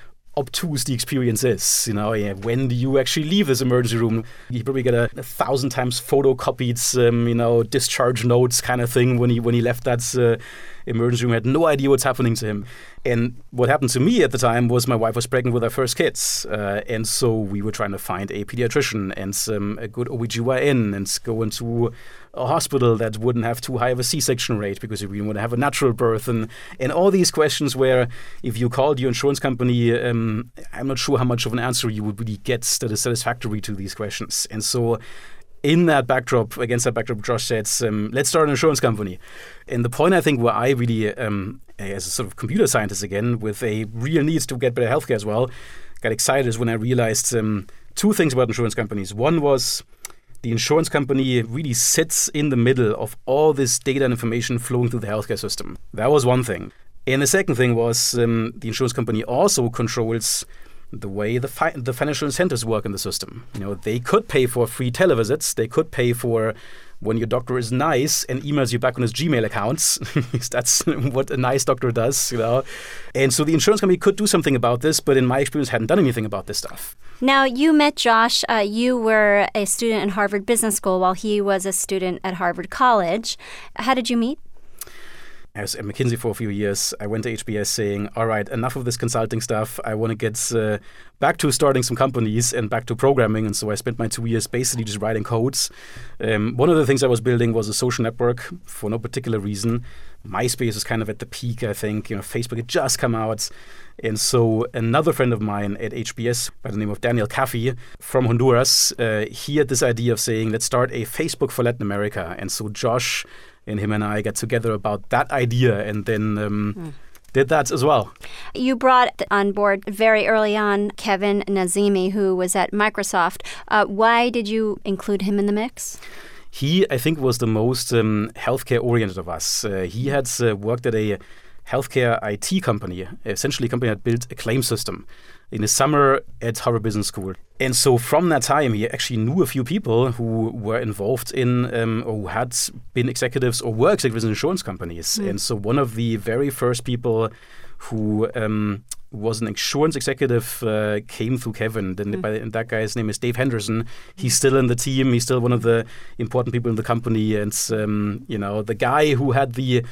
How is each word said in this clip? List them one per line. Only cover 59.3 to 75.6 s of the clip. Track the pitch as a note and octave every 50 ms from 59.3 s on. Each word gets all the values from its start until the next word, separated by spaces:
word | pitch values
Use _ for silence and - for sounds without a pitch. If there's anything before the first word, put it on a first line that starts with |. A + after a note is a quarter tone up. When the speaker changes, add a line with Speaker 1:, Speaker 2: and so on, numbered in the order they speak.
| B2 C3+ F3+ G3+ - - A#2+ A2+
Speaker 1:
controls | A#2 - A#2+ A2 - B2 A2+ A2+ A2+ A#2 A2 - - - - - - - - - - - - -
the | - G#2+ G2 G2+
way | G2 G2+ G#2 G#2+ A#2 B2
the | B2 -
fi-, | - - D#3 E3 -
the | C#3+ A#2+ C3 B2
financial | B2 C#3+ D3 D3 - D3+
incentives | D3 - - F3+ F#3 C#3 A2+ A#2
work | A2+ A2+ G#2 -
in | G#2+
the | G2 F#2+
system. | - G2 F2 - - - - A2+ - - -
You | A2+
know, | F#2+ G2+ G2+
they | F#2 - G#2+ G#2+ B2
could | A#2+ - - A3 A3+ -
pay | - C#3+ B2+ A#2+
for | - B2 A#2
free | A2+ - - C3 B2
televisits. | A#2+ - F#3 F#3 D3 A2+ A2+ G2+ C#3 D#3 - - -
They | - A2+ A2+
could | - E3 D#3+ -
pay | - - B2 A#2+ A#2+
for | A#2+ - A#2+ A2+ A2+ A2 A2+ G#2+ - - - - - - - - -
when | - G#2 A2 A2+
your | A#2 A2+
doctor | A#2 B2+ B2 - B2+ B2+
is | A#2+ G#2+
nice | B2+ B2+ C#3+ D#3+ D3+ B2 C3+ D3+ - - -
and | - C3 C3
emails | C#3 C#3+ D3 D3 C3 A#2 A#2+
you | A#2
back | B2 B2+ B2+
on | C3 B2
his | A2 -
Gmail | - D3+ E3+ D3 A#2+ A2
accounts. | G#2 - A2 G2+ A2+ C#3 D#3 - - - - - - - D3 B2
<laughs> | B2 - A#2+ - -
That's | - A#2+ A#2 - - - - -
what | D3 - B2 C#3+ - C3 C3 -
a | - B2+
nice | B2+ B2+ C3+ C#3 C3
doctor | - C3+ B2 C3 B2
does, | A2+ A#2 A2+ B2+ C3+ - - -
you | B2+ A#2
know. | A2+ A#2 A#2+ C3 - - - - - - - - - - -
And | B2+ C3+ C3+
so | B2 - D3+
the | D3 E3
insurance | D#3 - - G#3+ -
company | - F#3+ F3+ E3+
could | - G#3 G3+
do | - G#3+
something | G#3 - F3+ D#3 D#3+ C#3
about | B2 - F3 B2 A#2+
this, | C#3+ D3+ D#3 -
but | - - C#3
in | C3+ B2+ B2
my | B2+ C3+
experience, | C#3+ - - D3+